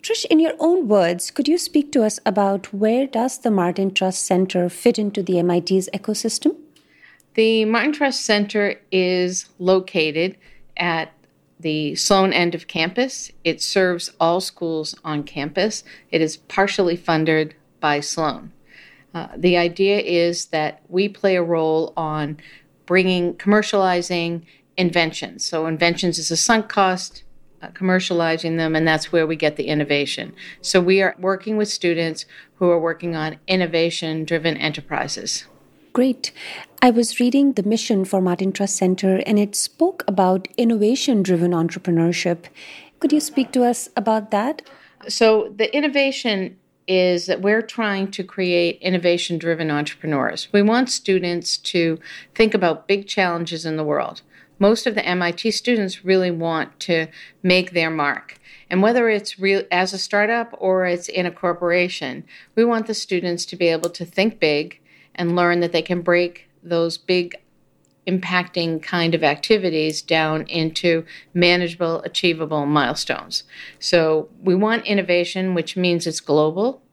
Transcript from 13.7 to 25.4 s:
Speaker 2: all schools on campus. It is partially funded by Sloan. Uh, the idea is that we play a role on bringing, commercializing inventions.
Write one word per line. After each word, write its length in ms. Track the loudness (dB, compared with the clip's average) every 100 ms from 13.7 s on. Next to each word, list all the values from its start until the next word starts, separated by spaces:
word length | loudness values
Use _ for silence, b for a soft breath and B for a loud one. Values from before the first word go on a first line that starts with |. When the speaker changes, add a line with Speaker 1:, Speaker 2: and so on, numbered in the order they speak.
| 0 0 0 -8 _
Speaker 2:
all 180 | 0 0
schools 560 | -4 -8 -6 -6 -8 -10
on 200 | -8 -6
campus. 600 | -6 -8 -6 -2 -2 -2 B B B
It 100 | 0
is 160 | 0 -4
partially 580 | _ 0 0 2 0 0
funded 600 | 0 2 2 2 0 -6 _ _
by 180 | 0 0
Sloan. 540 | -2 -2 -2 -4 -14 -20 b b b b b
Uh, 140 | -12 -10 -2
the 220 | 2 4
idea 420 | 2 0 2 2
is 460 | 0 0 0 -2 -6
that 340 | -4 -4 -6 _
we 220 | -2 -2
play 260 | 0 0 2
a 80 |
role 480 | 0 0 2 0 -2 -4
on 400 | -4 -4 -4 -8 B B B _ 0
bringing, 480 | 2 4 2 0
commercializing 1120 | -2 2 2 4 2 2 2 0 -2 -2 -6 b b _ -2
inventions. 680 | 0 2 0 -4 -12 -8